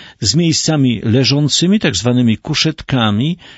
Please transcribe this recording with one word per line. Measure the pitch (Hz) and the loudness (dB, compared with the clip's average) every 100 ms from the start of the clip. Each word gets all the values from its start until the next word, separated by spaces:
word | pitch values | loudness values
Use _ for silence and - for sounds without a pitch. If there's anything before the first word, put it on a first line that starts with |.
| - - | -20 -6
z | 104 127 | -2 0
miejscami | 170 151 - 156 127 110 | 2 0 0 2 2 0
leżącymi, | 117 117 127 139 147 - 170 214 | 0 0 2 0 0 0 0 2
tak | - 92 | 0 -2
zwanymi | 117 123 120 107 | 0 2 2 0
kuszetkami | - 151 160 156 - 135 110 104 143 180 - | -2 -2 -2 -4 -4 -2 0 0 -2 -4 -10